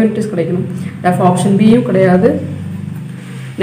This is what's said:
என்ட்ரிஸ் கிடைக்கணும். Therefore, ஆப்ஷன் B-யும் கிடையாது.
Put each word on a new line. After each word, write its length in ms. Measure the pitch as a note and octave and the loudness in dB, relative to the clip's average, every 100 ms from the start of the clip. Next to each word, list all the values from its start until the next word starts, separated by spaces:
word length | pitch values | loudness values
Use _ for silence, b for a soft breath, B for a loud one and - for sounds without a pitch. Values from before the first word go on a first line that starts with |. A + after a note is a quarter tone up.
| A3 | 2
என்ட்ரிஸ் 260 | - - F3 | 0 -4 -2
கிடைக்கணும். 320 | E3 F#3 - B B B F3+ | -2 -2 -4 B B B 0
Therefore, 220 | F3+ F#3 | 2 2
ஆப்ஷன் 260 | F3+ G3+ G3 | 2 2 4
B-யும் 260 | A3 B3 - | 6 4 2
கிடையாது. 420 | F#3 F#3 F#3 A#3+ - - - - - - - - B B B B - | 2 4 4 4 0 -4 -8 -10 -10 -10 -10 -12 B B B B -4